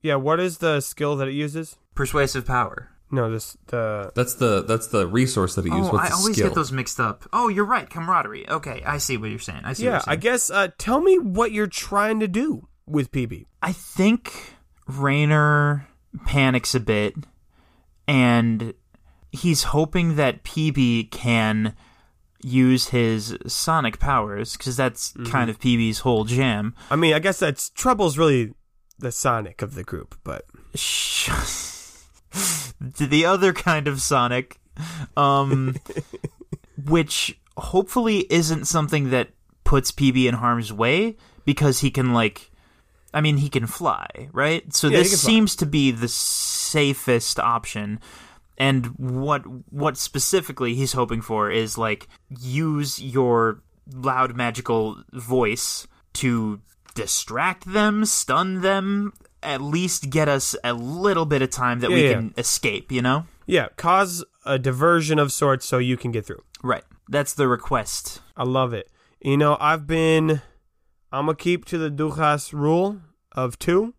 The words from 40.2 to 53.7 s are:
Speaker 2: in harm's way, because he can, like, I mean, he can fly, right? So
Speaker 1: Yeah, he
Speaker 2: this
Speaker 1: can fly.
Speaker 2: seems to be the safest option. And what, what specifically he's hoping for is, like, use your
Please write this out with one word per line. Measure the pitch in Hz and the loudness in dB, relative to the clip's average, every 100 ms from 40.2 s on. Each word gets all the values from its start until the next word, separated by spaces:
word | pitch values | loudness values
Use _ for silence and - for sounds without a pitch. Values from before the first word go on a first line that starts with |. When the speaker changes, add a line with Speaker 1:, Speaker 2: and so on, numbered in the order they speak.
| 127 | 2
Speaker 2:
in | 117 | 2
harm's | 120 117 107 | 0 0 -2
way, | 104 113 160 226 220 - - | -2 2 2 0 -4 -20 -6
because | - 143 147 127 | -2 2 2 2
he | 139 | 0
can, | 135 127 | 0 2
like, | 120 110 - - _ _ _ _ _ _ | 2 2 -2 -20 _ _ _ _ _ _
I | 147 | 0
mean, | 151 143 | 2 2
he | 143 | 0
can | 131 113 | -2 -2
fly, | - 165 60 50 - 139 | -2 -2 -2 -6 -14 -10
right? | - 147 165 - | -2 0 0 -2
So | - 151 | 0 4
Speaker 1:
Yeah, | 180 | 6
he | |
Speaker 2:
this | 180 | 4
Speaker 1:
can | 196 | 4
fly. | 226 | 4
Speaker 2:
seems | 220 214 - | 6 4 2
to | 151 | 0
be | 147 135 | 4 2
the | 117 117 | 2 -4
safest | - - - - - - 156 143 135 - 120 - - | -2 -4 -2 -4 -4 -2 2 2 0 0 0 0 -2
option. | 117 117 - 107 104 107 - - - - _ - | 0 0 -4 -8 -8 -8 -12 -20 -20 -20 _ -2
And | 135 135 120 - | 0 2 -2 -6
what, | 127 127 139 143 - 127 - | -6 -4 -2 -4 -4 -18 -14
what | 139 151 131 | -4 -4 -2
specifically | - 143 - 190 156 131 123 | -6 -4 0 0 -2 -4 -2
he's | 120 131 | 0 -2
hoping | 127 117 117 | 0 -2 -2
for | - 110 104 | -4 -2 0
is, | 110 110 113 | 0 -2 -4
like, | 113 104 - - _ 127 | -4 -4 -10 -20 _ -14
use | 127 135 160 147 143 - | -6 -2 0 -2 -4 -6
your | 131 127 127 117 113 107 _ | -4 0 2 4 2 -2 _